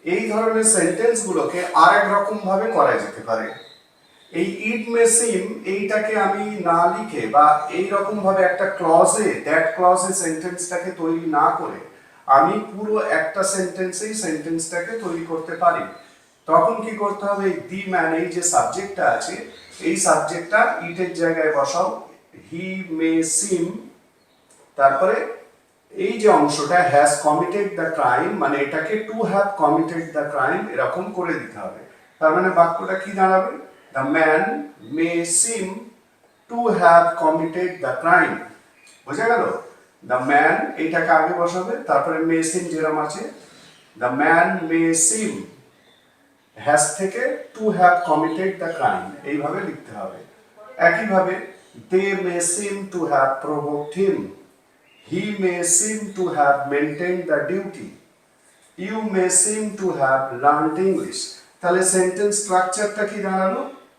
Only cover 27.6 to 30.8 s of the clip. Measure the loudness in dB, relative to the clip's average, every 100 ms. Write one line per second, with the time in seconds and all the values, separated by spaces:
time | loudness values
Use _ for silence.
27.6 | -4 -2 -4 0 2 2 0 -2 -2 0
28.6 | -2 -2 -2 -4 -4 -4 -2 0 0 2
29.6 | 2 2 0 -4 -6 -6 -4 -2 -2 -2
30.6 | -4 -2